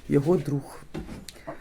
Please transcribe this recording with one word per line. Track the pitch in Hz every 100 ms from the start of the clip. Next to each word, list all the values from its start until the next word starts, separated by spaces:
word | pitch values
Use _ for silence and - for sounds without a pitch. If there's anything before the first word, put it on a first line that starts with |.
| -
його | 143 135 180
друг. | 143 143 - - - - - - - - - -